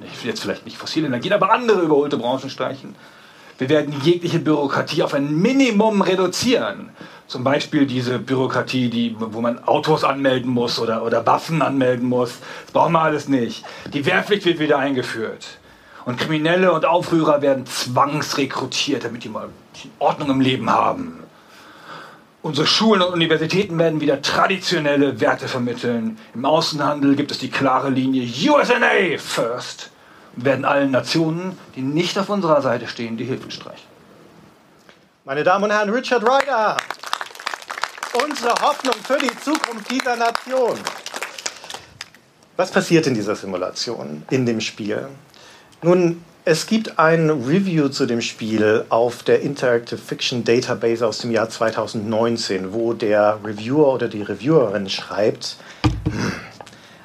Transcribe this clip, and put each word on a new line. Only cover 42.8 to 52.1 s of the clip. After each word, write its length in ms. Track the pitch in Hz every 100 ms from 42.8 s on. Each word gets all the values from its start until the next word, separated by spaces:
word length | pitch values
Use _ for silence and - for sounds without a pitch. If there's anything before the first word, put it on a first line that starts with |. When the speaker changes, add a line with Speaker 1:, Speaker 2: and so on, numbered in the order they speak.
| - 165 147
Speaker 2:
in 80 |
dieser 200 | 117 104
Simulation, 880 | 101 98 90 90 - - 113 73 76 -
in 160 | 131
dem 160 | 120 110
Spiel? 480 | 110 - 104 113 135 139 - - - - - -
Nun, 420 | 165 180 170 170 - -
es 220 | - 160 -
gibt 320 | 220 220 -
ein 320 | 160 165 156
Review 580 | 156 120 180 190 160 139
zu 160 | -
dem 160 | 127 117
Spiel 640 | 113 - 110 110 107 110 -
auf 320 | 113 123 120
der 180 | - 117
Interactive 580 | 139 139 131 120 120 107
Fiction 460 | - 147 - 123
Database 640 | 113 120 127 110 117 113 117
aus 120 | 107
dem 120 | 123
Jahr 180 | 110 113
zweitausendneunzehn, 1300 | - 110 107 107 117 104